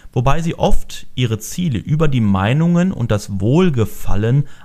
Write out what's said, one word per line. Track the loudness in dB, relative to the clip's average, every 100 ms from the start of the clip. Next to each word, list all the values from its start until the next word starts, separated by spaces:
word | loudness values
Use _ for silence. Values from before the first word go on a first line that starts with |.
| -8
wobei | -2 0 0
sie | 0
oft | -2 4 4 4 -6 -10 -4
ihre | -4 -4
Ziele | -8 -6 -4 -4
über | -2 0 2
die | 2
Meinungen | 2 2 0 0 2 2 0
und | -2 -2
das | -2 -4 -4
Wohlgefallen | 0 2 2 0 -2 -2 2 2 2 0 -2 -8